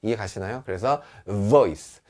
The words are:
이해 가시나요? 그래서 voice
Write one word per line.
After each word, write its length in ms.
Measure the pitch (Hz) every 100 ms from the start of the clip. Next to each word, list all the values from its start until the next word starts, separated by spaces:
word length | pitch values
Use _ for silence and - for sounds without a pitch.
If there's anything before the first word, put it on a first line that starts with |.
이해 140 | 107 113
가시나요? 460 | 98 - 95 123 -
그래서 360 | 92 117 143 - - -
voice 720 | 101 101 143 110 73 - -